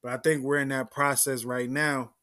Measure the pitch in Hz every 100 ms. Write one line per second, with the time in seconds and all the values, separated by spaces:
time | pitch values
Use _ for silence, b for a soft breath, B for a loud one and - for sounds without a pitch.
0 | 123 127 160 151 131 143 135 135 123 -
1 | 143 131 - 131 117 127 123 139 151 139
2 | 120 _